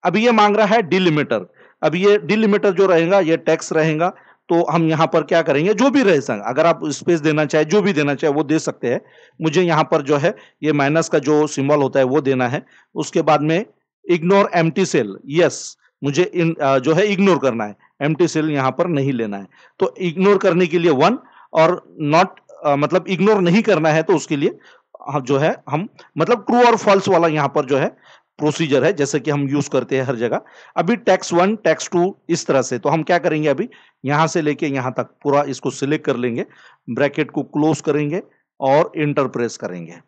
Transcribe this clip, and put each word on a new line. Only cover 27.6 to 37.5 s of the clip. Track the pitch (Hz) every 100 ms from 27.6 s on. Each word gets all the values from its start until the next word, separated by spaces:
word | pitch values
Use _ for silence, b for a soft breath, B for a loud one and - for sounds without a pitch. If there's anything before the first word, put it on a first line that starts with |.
| 135
जो | 135
है | 175 - b b b _
प्रोसीजर | 151 143 131 135
है | 135
जैसे | 143 139 156
कि | 131
हम | 143 139
यूज़ | 143 143
करते | 135 123 131
हैं |
हर | 131 120
जगह। | 117 143 - B B -
अभी | 170 -
टेक्स्ट | 147 185 -
वन, | 170 185 220
टेक्स्ट | 170 160 -
टू | 180 175 - _
इस | 165 -
तरह | 139
से, | 123 127
तो | 143
हम | 160
क्या | 151 175
करेंगे | 151 156 151
अभी | 139 226 b b b 127
यहाँ | 147 160
से | 175
लेके | 151 143 160
यहाँ | 135 127 127
तक |
पूरा | 120 _ 143 139
इसको | 143 131 127
सिलेक्ट | 123 135 151 147
कर | 123
लेंगे, | 123 117 - b b b -
ब्रैकेट | 117 139 143 151
को | -
क्लोज | 139